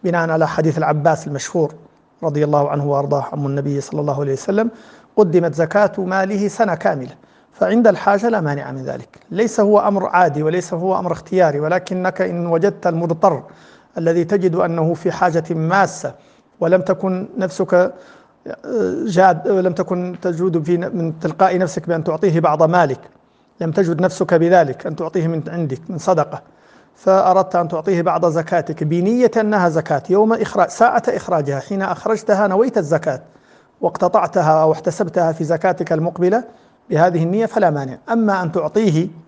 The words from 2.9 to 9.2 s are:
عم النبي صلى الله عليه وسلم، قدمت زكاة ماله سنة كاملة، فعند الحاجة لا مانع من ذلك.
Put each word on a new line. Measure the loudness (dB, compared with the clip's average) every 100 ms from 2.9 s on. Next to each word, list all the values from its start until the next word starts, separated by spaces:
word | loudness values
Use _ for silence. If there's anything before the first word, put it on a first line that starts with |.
| -2 0 -2 -2
عم | -6 -4
النبي | -2 -2 -4
صلى | -4 -4
الله | -4 -2
عليه | -2
وسلم، | -4 -2 0 0 -4 -20 -20 _ 2
قدمت | 4 4 2
زكاة | 0 0 2 2 0
ماله | -4 -2 -2 -2 -4
سنة | 0 -2
كاملة، | 0 -2 -2 -6 -16 _ _ _
فعند | -2 2 4 4
الحاجة | 4 2 0 0
لا | 0
مانع | -2 -4 -6
من | -10
ذلك. | -8 -10 -12 -20